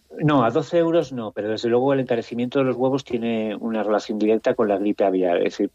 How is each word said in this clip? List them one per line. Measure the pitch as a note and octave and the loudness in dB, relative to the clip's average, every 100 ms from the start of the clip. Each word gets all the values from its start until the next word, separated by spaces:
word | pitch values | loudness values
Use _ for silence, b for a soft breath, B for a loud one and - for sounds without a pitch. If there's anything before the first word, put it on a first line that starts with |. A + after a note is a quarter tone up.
| _ - | _ -2
no, | D#3 C#3+ A#2 | 2 4 4
a | |
doce | D3 C#3+ E3+ | 0 0 2
euros | E3 E3 C#3+ | 2 2 0
no, | B2+ G#2+ | -6 -8
pero | - G#2 | -6 -4
desde | G#2+ A#2 | -2 2
luego | A#2+ C3+ | 2 2
el | C3+ | 0
encarecimiento | B2 A#2 - A#2+ B2 C#3 | 0 -4 -4 -6 -2 0
de | C3 | 0
los | A#2+ | 0
huevos | C3 C#3 | 0 0
tiene | - A#2+ A#2 A2+ A2 G2+ | -4 -4 -2 -2 -4 -4
una | A#2 A2 | -4 -2
relación | G#2 G#2 - G#2+ | 0 0 -2 -2
directa | G#2+ A2 B2+ | 2 2 0
con | B2 G#2+ | 0 0
la | G2 | 2
gripe | G#2 G2 | 0 2
aviar. | G2 F#2 F2+ F2+ | 2 2 2 2
Es | - - | 0 -2
decir, | G2+ | -4